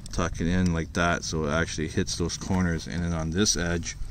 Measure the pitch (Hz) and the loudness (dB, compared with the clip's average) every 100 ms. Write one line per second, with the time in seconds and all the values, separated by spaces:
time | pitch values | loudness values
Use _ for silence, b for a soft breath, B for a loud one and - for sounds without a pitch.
0 | - - 85 - 85 92 90 82 78 - | -6 -4 -2 0 2 4 4 2 0 2
1 | 85 85 - 82 76 80 80 - 78 - | 2 2 0 -2 0 2 0 -2 -2 0
2 | 90 - 85 - - 92 90 80 - 85 | -2 0 -2 -2 0 2 2 0 -2 -2
3 | 85 82 80 85 104 - 87 85 82 - | -2 0 0 2 2 2 0 -2 -2 -6
4 | B | B